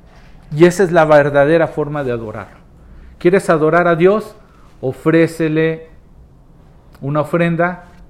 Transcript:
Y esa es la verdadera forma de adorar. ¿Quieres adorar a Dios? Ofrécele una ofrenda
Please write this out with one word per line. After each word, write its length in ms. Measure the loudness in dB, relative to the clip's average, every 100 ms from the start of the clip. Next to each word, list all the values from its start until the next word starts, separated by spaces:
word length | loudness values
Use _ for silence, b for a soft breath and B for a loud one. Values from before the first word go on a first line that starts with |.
| -20 b b b -12 2
Y 80 |
esa 200 | 2 4
es 60 | 0
la 140 | 2
verdadera 600 | 4 4 4 2 2 2 0
forma 360 | -4 -8 -6
de 100 | -6
adorar. 360 | -8 -10 -14 -16 -20 -20 -20 b b b -4
¿Quieres 320 | 0 0 0
adorar 380 | 0 2 2 2
a 80 | 2
Dios? 380 | 2 2 -4 -18 b b b b
Ofrécele 1080 | -10 -4 0 2 0 -2 -4 -2 -4 -6 -14 -20 -20 -20 -20 -20 -20 -20 -20 -20 -20 -12
una 180 | -6 -4
ofrenda 640 | -2 -2 -2 -2 -4 -6 B B